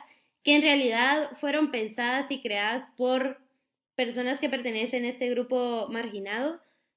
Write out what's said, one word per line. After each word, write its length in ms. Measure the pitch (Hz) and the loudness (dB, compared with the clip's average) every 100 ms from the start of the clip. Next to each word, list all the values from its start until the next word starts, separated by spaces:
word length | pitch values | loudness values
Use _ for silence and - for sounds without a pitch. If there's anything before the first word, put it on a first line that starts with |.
| - _ _ _ | -8 _ _ _
que 120 | - 294 | 4 6
en 60 | |
realidad 720 | 302 285 254 226 254 302 294 | 6 4 4 4 4 2 0
fueron 380 | 254 294 294 302 | -4 -2 0 0
pensadas 580 | 247 220 220 240 254 277 | 0 -4 -2 -2 -2 -2
y 120 | 262 | -6
creadas 440 | 233 202 208 247 262 - | -4 -2 0 -2 -6 -2
por 420 | 247 262 262 262 _ _ _ _ _ - | 0 2 0 -6 _ _ _ _ _ -4
personas 440 | 240 240 247 262 | -2 -2 -4 -2
que 100 | 294 | -2
pertenecen 560 | 262 247 220 240 247 240 | -2 -4 -4 -2 -2 -4
a 40 | |
este 200 | 254 247 | -4 -2
grupo 580 | 240 247 254 247 233 214 | -2 0 0 0 -2 -4
marginado, 680 | 233 233 202 196 214 285 339 _ _ _ | -6 -6 -8 -6 -4 -4 -6 _ _ _